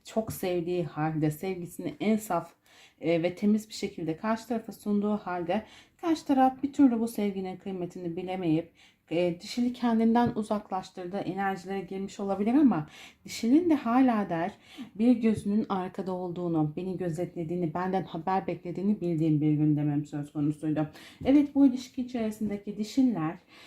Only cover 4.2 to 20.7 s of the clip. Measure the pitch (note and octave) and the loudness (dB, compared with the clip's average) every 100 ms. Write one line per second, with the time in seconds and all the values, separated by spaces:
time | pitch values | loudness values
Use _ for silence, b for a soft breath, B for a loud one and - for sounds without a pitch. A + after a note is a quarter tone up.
4.2 | A3 A3+ - A3+ G#3+ - G#3 G#3 G#3 G#3 | -2 -4 -4 -6 -6 -8 -2 0 0 -2
5.2 | F3+ F3+ E3+ G3+ - B B _ E4+ D#4 | -4 -4 -2 -2 -4 B B _ -2 0
6.2 | - C4+ C4 C4 C#4+ - C4+ A3+ A3+ A3 | 2 4 4 2 -2 4 6 4 -2 -2
7.2 | G#3 F#3+ F#3+ F#3 G3 F#3 F3 F#3 F3 E3+ | -2 -2 -6 -8 -8 -6 -6 -6 -8 -6
8.2 | F#3 F#3 E3+ D#3 - _ b b - E3 | -6 -2 2 2 0 _ b b -4 0
9.2 | F3 E3+ G#3+ B3 B3 B3 A#3+ A3+ A3+ A#3 | 0 -2 -6 -2 -2 0 0 4 4 4
10.2 | A#3+ A3 G#3+ G#3 - F#3 F#3 - F3+ G3 | 2 0 -2 -4 -4 -8 -8 -12 -8 -6
11.2 | - G3 G3 F#3+ F#3 G3 F3+ F#3+ G3 - | -6 -2 -2 -4 -6 -8 -6 -8 -8 -6
12.2 | G3 F#3+ G#3 C4+ C4+ E3 D3+ B B B | -4 0 2 6 6 4 -2 B B B
13.2 | - - A#3 D4 F4 C#4+ A3+ B3 C4 G#3+ | -16 -4 2 4 4 2 2 4 4 4
14.2 | F3+ E3 F#3 - B B A#3 F#3 A#3+ A#3 | 0 -2 -4 -8 B B -10 2 4 6
15.2 | A3+ G#3+ G3+ G#3 - F#3+ F3+ - F#3 F3+ | 4 2 0 0 0 -2 -4 -6 -6 -4
16.2 | F3+ F3 F3 E3 D3+ F3+ F#3+ F3+ F3+ D#3+ | -4 -4 0 2 0 -2 -6 -4 -4 -4
17.2 | F3 F3 D#3+ F3 E3 F3 F#3 F#3+ - E3+ | -6 -6 -4 -2 -2 -2 -2 -2 -2 -6
18.2 | F3 F#3+ F3+ E3+ F3 F3 G3 G#3 F3 D#3+ | -2 -2 -2 -6 -8 -4 -2 0 0 2
19.2 | D#3+ D3+ D3+ D3+ D3+ D3 D3 D3 D3 D3 | 2 4 4 4 4 2 2 0 -2 -6
20.2 | C#3+ D3+ D3 D3+ D#3+ | -8 -2 -2 -2 -2